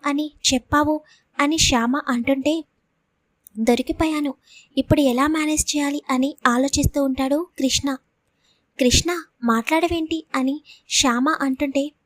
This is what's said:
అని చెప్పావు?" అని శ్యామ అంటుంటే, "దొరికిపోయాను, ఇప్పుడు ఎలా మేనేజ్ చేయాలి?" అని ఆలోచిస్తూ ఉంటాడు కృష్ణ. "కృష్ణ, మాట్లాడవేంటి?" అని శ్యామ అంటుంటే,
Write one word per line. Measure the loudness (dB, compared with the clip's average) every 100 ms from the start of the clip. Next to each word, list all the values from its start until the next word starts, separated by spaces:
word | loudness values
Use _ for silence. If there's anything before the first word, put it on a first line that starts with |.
| -4
అని | -2 -4 -4 -2
చెప్పావు?" | -2 0 0 2 0 -4 _ _ -2
అని | 0 2
శ్యామ | 2 2 0 -2 -2
అంటుంటే, | -2 0 0 0 -2 -4 _ _ _ _ _ _ _ -14 -4
"దొరికిపోయాను, | 0 0 0 -2 -2 -2 -4 -6 _ -20 -10 -4
ఇప్పుడు | 2 2
ఎలా | 2 2 0
మేనేజ్ | 0 -2 -2 -2 -2
చేయాలి?" | -4 -4 -4
అని | -2 -2 0 0
ఆలోచిస్తూ | 2 0 0 0 0
ఉంటాడు | -2 0 0 -2 -4 -2
కృష్ణ. | -2 0 -4 -6 _ _ _ _ _ _ _ 0
"కృష్ణ, | 2 4 2 -2 -6 _
మాట్లాడవేంటి?" | 0 0 2 0 0 -2 -4 -6 -6 -4
అని | -2 -4 -8 -20 -4
శ్యామ | 0 2 2 0
అంటుంటే, | 0 -2 -2 -2 -2 -4 -6